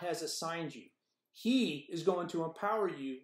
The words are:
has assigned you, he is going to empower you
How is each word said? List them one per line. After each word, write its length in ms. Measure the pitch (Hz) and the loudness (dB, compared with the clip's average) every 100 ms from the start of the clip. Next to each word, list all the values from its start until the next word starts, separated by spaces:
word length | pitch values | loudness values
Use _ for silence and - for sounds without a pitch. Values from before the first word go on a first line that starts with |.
has 200 | 175 160 | -2 -2
assigned 540 | 160 - 165 165 156 120 | -2 -4 -2 -2 -4 -6
you, 80 | - _ _ _ _ | -16 _ _ _ _
he 560 | - 226 262 208 147 - | -4 4 4 4 0 -6
is 140 | 170 | -2
going 240 | 160 180 170 | 2 2 2
to 160 | 170 | 0
empower 460 | 160 - 202 220 190 | -2 -2 0 2 2
you 300 | 143 135 131 | 0 -6 -6